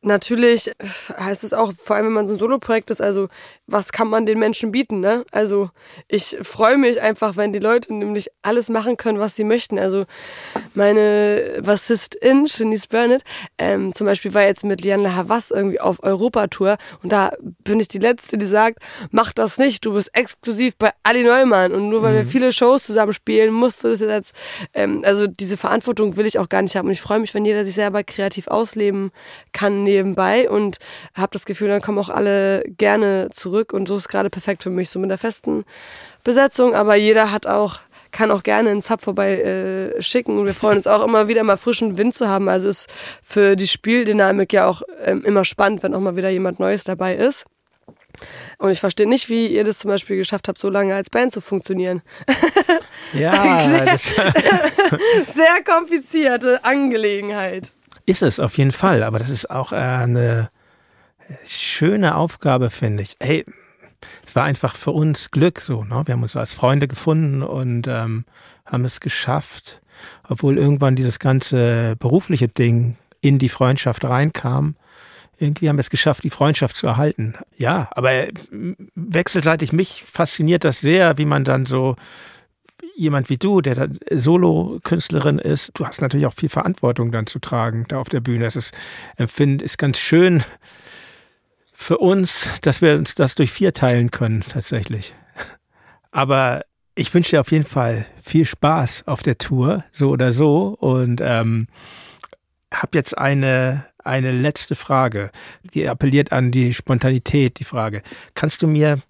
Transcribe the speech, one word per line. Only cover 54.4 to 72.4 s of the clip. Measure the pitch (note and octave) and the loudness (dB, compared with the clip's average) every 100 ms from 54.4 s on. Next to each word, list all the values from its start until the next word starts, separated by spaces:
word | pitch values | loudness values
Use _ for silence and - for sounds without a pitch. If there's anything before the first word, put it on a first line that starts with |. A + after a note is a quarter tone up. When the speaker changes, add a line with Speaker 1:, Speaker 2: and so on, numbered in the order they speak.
| - F4+ D4+ - F#4+ D3+ G#4+ A4+ C#4+ | 4 4 2 2 2 2 4 2 2
Speaker 1:
sehr | D4 D#4+ F4+ | 4 4 4
komplizierte | - E4+ E4 E4 C4 D#4+ C#4+ A#3+ B3 A#3+ | 2 0 2 -4 -2 0 2 2 2 2
Angelegenheit. | A3+ C#4 C#4 A#3 G#3 G3+ G3+ G#3 F#3+ F#3 - _ _ - - | 2 2 2 0 0 -2 -4 -6 -6 -8 -12 _ _ -8 -2
Speaker 2:
Ist | F#3 | 2
es | D#3 - | 2 0
auf | A#2+ - | -2 2
jeden | C3+ | 0
Fall, | - G3 C#3 | 2 2 2
aber | A2 A2 | 0 -2
das | A#2+ | -4
ist | C3 - | -6 -6
auch, | C3+ B2+ | -8 -6
äh, | - | -4
eine | B2+ B2+ B2 A#2+ A#2+ A#2 A2+ _ _ _ _ _ _ _ _ C3+ - | -2 0 0 2 2 0 -4 _ _ _ _ _ _ _ _ -20 -14
schöne | - - - D#3 G#3 F3+ - | -10 -8 -2 0 2 0 0
Aufgabe, | E3 - D3 B2+ B2 | -2 -2 0 2 0
finde | - A2+ G#2 | -2 -4 -4
ich. | G2+ - | -6 -8
Hey, | B2+ D#3 - - _ _ _ _ - - - | -2 -2 -4 -20 _ _ _ _ -20 -20 -4
es | |
war | - | -2
einfach | C#3+ C3+ B2+ - | 0 -2 -4 -4
für | - | -4
uns | - D#3 D3 - | 0 0 -2 -4
Glück | - F3 - | 0 0 0
so, | - A#2+ | -8 -6
ne? | G#2 A#2+ D#3 | -4 -4 -2
Wir | |
haben | A#2+ | -2
uns | A#2+ B2 | -4 -6
als | A#2 | -8
Freunde | - B2 C#3 C#3 | 0 2 2 0
gefunden | C3 - D#3 D#3 C#3 | -2 0 0 0 -2
und, | C3+ C#3 B2+ A#2+ B2+ | -4 -4 -4 -4 -4
ähm, | A#2+ A2+ A2+ A#2+ _ - _ - | -4 -4 -6 -10 _ -20 _ -6
haben | B2 | -4
es | B2 - | -4 -6
geschafft, | - - - C#3+ - - - - _ - - - _ | -8 -6 -2 -4 -4 -18 -20 -20 _ -20 -20 -20 _
obwohl | A#2+ C#3+ C#3 | -2 2 4
irgendwann | C#3+ C#3+ C#3 C3 | 2 4 2 2
dieses | B2+ - | 0 0
ganze | C3 C3 - B2+ A#2+ A#2 A2+ A2 | 0 0 2 2 2 2 0 -2
berufliche | B2 E3 - E3 | 2 0 2 0